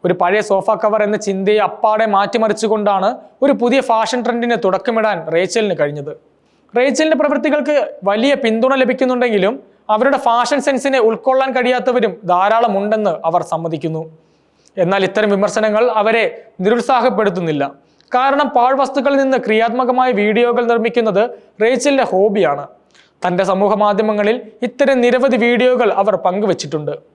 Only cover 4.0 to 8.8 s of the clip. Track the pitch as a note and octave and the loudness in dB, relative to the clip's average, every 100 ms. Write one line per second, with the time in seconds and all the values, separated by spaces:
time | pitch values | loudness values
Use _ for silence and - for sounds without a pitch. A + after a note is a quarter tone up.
4 | A3 B3 A#3+ A#3 A#3+ A#3 F#3+ F#3 A#3+ A3+ | 0 -2 -2 -4 -2 -2 0 -2 -2 0
5 | G#3+ F#3 D#3+ E3 F#3+ A#3 G#3+ D#3+ D3 D3 | 0 -2 -2 -2 0 -2 -2 -2 -2 -4
6 | C#3+ C#3+ _ _ _ _ _ A#3 C4+ C4+ | -12 -14 _ _ _ _ _ 0 0 2
7 | D#4 D4+ D4 D4 D4+ D4 D4 D4 G#3 - | 0 2 0 0 0 -2 0 -2 -2 -4
8 | F#3+ G#3 C4+ C#4 A#3+ A3 C4 C4+ | -2 0 0 0 0 0 0 2